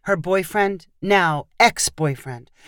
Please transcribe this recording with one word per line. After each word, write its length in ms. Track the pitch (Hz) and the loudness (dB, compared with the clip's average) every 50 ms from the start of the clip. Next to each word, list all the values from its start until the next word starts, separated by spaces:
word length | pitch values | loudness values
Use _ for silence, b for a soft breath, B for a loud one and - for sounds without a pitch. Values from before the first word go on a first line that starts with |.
| _ | _
Her 120 | 196 196 | 0 -2
boyfriend, 720 | 170 147 175 190 196 185 - - 208 202 196 196 185 - _ _ _ | -2 0 0 0 0 0 0 0 0 0 0 0 -4 -10 _ _ _
now 460 | - 190 202 196 175 160 151 147 - _ _ - | 0 2 4 4 4 2 0 -2 -6 _ _ 0
ex-boyfriend, 880 | 233 226 - - - - - - 160 147 135 - - 135 123 117 123 _ B B B | 0 0 2 0 -6 -4 -2 -2 -2 -2 -2 -4 -10 -14 -14 -14 -16 _ B B B